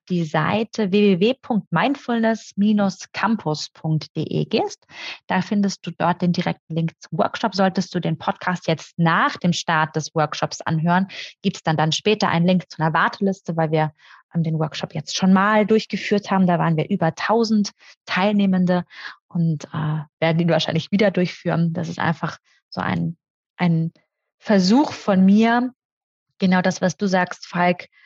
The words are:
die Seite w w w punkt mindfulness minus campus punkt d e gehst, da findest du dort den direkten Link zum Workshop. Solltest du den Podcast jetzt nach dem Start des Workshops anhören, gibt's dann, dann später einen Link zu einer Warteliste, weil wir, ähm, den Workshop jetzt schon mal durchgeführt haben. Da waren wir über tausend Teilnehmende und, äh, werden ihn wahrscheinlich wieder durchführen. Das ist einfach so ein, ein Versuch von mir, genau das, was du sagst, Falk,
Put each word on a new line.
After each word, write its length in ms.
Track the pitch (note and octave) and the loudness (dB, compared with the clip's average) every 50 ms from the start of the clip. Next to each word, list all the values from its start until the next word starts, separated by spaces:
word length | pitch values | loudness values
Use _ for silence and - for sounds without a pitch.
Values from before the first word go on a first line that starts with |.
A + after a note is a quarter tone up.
| _ - | _ -4
die 160 | F3+ F3 E3 | -2 -2 -2
Seite 680 | D3+ - D#3 D#3 E3+ G#3 G#3 A3+ - - - A3 F#3 | 0 -2 -2 0 0 0 -2 -4 -4 -4 -4 -2 0
w 260 | F#3 G#3 G#3 G3+ F#3+ E3 | 2 4 4 4 4 4
w 20 | |
w 140 | G3 A#3 C4 | 2 0 0
punkt 380 | - - - B3 G3+ - _ | -2 -4 -2 -2 -2 -2 _
mindfulness 800 | E3+ D#3 F#3+ C4 C#4+ - - - A#3+ A#3 A3+ A3 A3+ A3 - - - | 0 0 2 0 0 -4 -4 -4 -2 0 2 0 0 -2 -6 -10 -2
minus 560 | - G3+ G#3+ G#3+ G#3 G3+ F#3+ - - - - | 0 2 2 4 2 2 0 -2 -6 -16 -14
campus 560 | - - - G#3 A#3 G3 - D#3+ D#3 D3+ - - | -6 -4 0 0 0 -2 -2 -4 -4 -4 -6 -12
punkt 440 | _ - - D#3+ D#3 D3+ - - _ | _ -8 -4 -2 -2 -2 -2 -6 _
d 80 | D#3+ | -8
e 220 | D3 - - D#3 D3+ | -6 -4 -4 -4 -2
gehst, 420 | - - A#3+ G4+ G4+ - - _ _ - - - - - - _ | -2 -2 -2 -2 -4 -8 -12 _ _ -20 -16 -16 -16 -16 -16 _
da 160 | - F#3 F#3 | -2 -2 -2
findest 420 | F3 - A3 G3+ G3+ G3 - - - | 0 0 0 0 0 0 -2 -6 -12
du 40 | F3+ | -14
dort 320 | E3 - E3+ E3+ F3 - | -6 -2 -2 -2 0 0
den 100 | F3+ F3 | 0 0
direkten 420 | E3+ F3+ E3+ E3+ F3 - _ _ D#3+ | 0 0 -2 -4 -4 -6 _ _ -4
Link 180 | E3 E3 E3 - _ | -4 -4 -4 -6 _
zum 180 | - - - D#3 | -14 -10 -4 -2
Workshop. 380 | - - - - - A3 F#3 | -2 -2 -2 -4 -4 -4 0
Solltest 360 | F#3+ G3 F#3+ F#3 G3 F3+ - - | 0 0 0 0 -2 -6 -4 -6
du 60 | F3+ | -4
den 180 | D#3+ E3+ E3 - | -4 -4 -4 -4
Podcast 500 | - - G3 - - F3+ F#3 - - - | -4 -6 -6 -4 -4 -6 -6 -4 -2 -4
jetzt 280 | D#3+ - - - _ | -4 -4 -6 -14 _
nach 400 | - E3+ E3 E3 G3 B3 C#4+ - - | 0 2 2 2 2 0 0 -2 -2
dem 140 | - F3 | -2 -2
Start 440 | E3+ - - - E3+ D#3 D#3 D#3 - | -2 -2 -2 -2 0 0 0 0 -2
des 180 | D#3+ D3+ - - | -6 -6 -4 -2
Workshops 460 | E3 D3+ D3+ - - D#3+ D#3 - - | -2 -2 -2 -2 -6 -6 -6 -6 -8
anhören, 480 | - - E3 D#3+ D#3 F3 F3 F#3 F#3+ F#3+ - - - - - _ | -6 -4 -4 -2 0 2 2 2 2 0 -6 -14 -16 -16 -18 _
gibt's 220 | - G3 - - - | -4 -4 -4 -2 -2
dann, 120 | E3+ D#3 | -2 0
dann 140 | - D#3 D#3+ | 2 0 0
später 380 | D3+ - - G#3 G#3+ G#3 - - | -2 -2 0 0 0 2 0 0
einen 180 | - E3+ E3+ | 2 2 4
Link 240 | F3+ F#3 F3+ - - | 4 2 2 0 -4
zu 100 | - - | -6 -2
einer 120 | D#3 D#3+ | -2 0
Warteliste, 640 | D3+ E3 F#3 A#3 - - G3+ G3 F#3+ - _ - E3 | 2 2 0 0 -2 -2 -2 -2 -2 -4 _ -6 -2
weil 160 | D#3+ D#3+ D3+ | -2 0 0
wir, 200 | D#3+ D#3 D#3 D#3 - _ _ - - - _ _ | 2 0 0 -2 -4 _ _ -20 -20 -20 _ _
ähm, 120 | - E3+ D#3+ | -4 -2 -2
den 160 | D#3+ D#3+ D#3 | -2 -2 -2
Workshop 340 | D#3+ D3+ - - - - - | -4 -4 -4 -8 -10 -8 -8
jetzt 220 | D#3+ - - - | -12 -10 -8 -4
schon 160 | - F#3+ F#3+ | 0 4 4
mal 340 | F#3+ F#3+ G3 G#3 G#3+ G#3+ G#3+ | 4 6 4 4 4 2 2
durchgeführt 640 | F#3+ A3 A3 - - - G3 - - G#3+ G3+ - - | 4 2 0 0 -2 -8 -8 -2 -2 -2 -2 0 0
haben. 160 | G3 F#3+ F#3+ | 0 2 2
Da 140 | F3 F3 D#3+ | 2 2 2
waren 160 | D#3+ E3 E3 | 2 0 0
wir 120 | D#3 - - | 0 0 -2
über 260 | G3+ F#3 E3+ D#3+ - | -2 0 0 -2 -2
tausend 560 | - - - G#3 A#3 A3+ G#3+ A3 G#3 G3+ - - _ _ - - _ _ | -4 -2 0 0 0 2 2 2 0 0 -2 -6 _ _ -20 -20 _ _
Teilnehmende 800 | - - F#3 F#3 G#3 G#3+ G3+ G3+ F#3+ F#3 F#3 F3+ F3+ F3+ F3+ F3 - - - - - - _ _ | -6 -2 0 0 2 2 2 2 2 2 2 2 2 2 0 -2 -6 -14 -18 -18 -18 -18 _ _
und, 380 | _ - E3+ E3+ E3 D#3 D3 - - | _ -2 0 0 0 0 -2 -6 -8
äh, 320 | - D#3+ D#3 D3+ D#3 D#3 D3 - _ _ | -6 -4 -4 -2 -4 -4 -6 -10 _ _
werden 180 | D#3+ E3 E3 E3 | 0 0 2 2
ihn 100 | E3+ E3 | 2 2
wahrscheinlich 440 | D#3+ D#3 - - - D#3+ - - | 2 2 0 0 -2 -4 -2 -2
wieder 180 | - G3 A3 G3 | 0 2 2 2
durchführen. 600 | F#3 F3+ F3+ F3 - - - F3 D#3+ E3 E3+ E3 | 2 0 -2 -2 -4 -6 -4 -2 0 0 0 0
Das 160 | E3 E3+ E3 E3 | -2 -4 -6 -8
ist 100 | E3+ - | -6 -2
einfach 400 | - E3 E3 - - - - - _ _ _ _ _ _ | -2 -2 -2 -2 -6 -10 -10 -14 _ _ _ _ _ _
so 100 | - - | -10 -6
ein, 360 | F#2 - - E3+ E3+ E3 E3+ - _ _ _ _ _ _ _ | -4 -4 -2 -2 -4 -4 -6 -10 _ _ _ _ _ _ _
ein 360 | - F3+ F3 E3 D#3+ E3 E3 - _ _ _ _ _ _ _ _ _ | -2 0 0 2 0 -2 -4 -8 _ _ _ _ _ _ _ _ _
Versuch 540 | _ - G#3+ G3 F3+ F#3 A3 C4+ D#4 - | _ 2 2 2 4 4 4 4 2 0
von 320 | - - - - G3 F#3 F#3+ | -4 -6 -2 0 2 4 6
mir, 480 | F#3+ G3+ G#3+ A3+ A3+ A#3 A#3+ B3 B3+ - _ _ _ _ _ _ _ _ _ _ _ _ _ | 6 6 6 4 4 2 0 0 -4 -8 _ _ _ _ _ _ _ _ _ _ _ _ _
genau 220 | G3 F#3 F#3 F3+ | 0 2 2 4
das, 220 | F3+ F#3+ F3 - | 2 0 -2 0
was 160 | - F#3 - - | -2 -2 -2 -2
du 80 | G#3 | -2
sagst, 400 | G3 F#3 F#3 F3+ F3+ - - - | 0 2 2 0 0 -4 -14 -16
Falk, 420 | - - E3+ F3 F3+ F3+ - - _ _ _ _ | -8 -2 0 2 2 0 0 -6 _ _ _ _